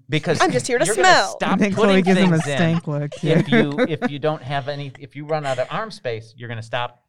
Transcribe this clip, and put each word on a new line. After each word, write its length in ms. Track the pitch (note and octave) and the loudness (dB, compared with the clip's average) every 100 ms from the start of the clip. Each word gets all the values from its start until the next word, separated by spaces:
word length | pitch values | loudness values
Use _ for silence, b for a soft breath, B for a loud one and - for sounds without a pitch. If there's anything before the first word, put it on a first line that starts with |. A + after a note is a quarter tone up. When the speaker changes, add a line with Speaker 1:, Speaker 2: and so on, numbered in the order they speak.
| - | -4
Speaker 1:
Because 320 | D3+ F3 D3+ | -2 0 0
Speaker 2:
"I'm 100 | F4 | 2
just 160 | B3 B3 | 0 -2
here 120 | B3 | 0
to 60 | D#4 | 0
Speaker 1:
you're 80 | G#4 | 4
gonna 100 | F#4 | 6
Speaker 2:
smell." 240 | D#4 F#3+ - | 4 2 -2
Speaker 1:
stop 160 | E3+ | -2
Speaker 3:
And 80 | F#3 | 2
then 140 | G3+ | 2
Speaker 1:
putting 160 | F#3+ G#3 | 2 4
Speaker 3:
Chloe 120 | F#3+ | 4
gives 160 | F#3 F#3 | 4 4
him 120 | F#3+ | 4
a 60 | D#3+ | 2
Speaker 1:
things 100 | C#3+ | 0
in 80 | C3+ | 0
Speaker 3:
stank 300 | E3 E3 - | 2 0 -2
look, 220 | D3 D3 - | -4 -6 -4
Speaker 1:
if 240 | D3+ D#3+ - | 0 2 4
Speaker 3:
too. 100 | A#3 | 2
Speaker 1:
you, 300 | D3 D3 G3+ | 2 0 -2
if 220 | D3+ F#3 | -2 -6
you 80 | C#3+ | -4
don't 240 | D3+ D#3 | -4 -4
have 260 | B2+ C#3+ C3+ | -6 -6 -6
any, 220 | C#3+ C#3+ - | -8 -10 -14
if 160 | C#3 | -16
you 120 | C#3 D3 | -14 -6
run 180 | D#3 | -4
out 140 | C#3+ B2+ | -2 -4
of 80 | B2 | -4
arm 200 | D#3+ A3 | -6 -8
space, 440 | - B2+ A2 A2 - | -8 -8 -8 -10 -16
you're 120 | A#2+ | -12
gonna 140 | A#2 | -10
stop 400 | G#2+ B2+ A#2+ - | -6 -6 -6 -10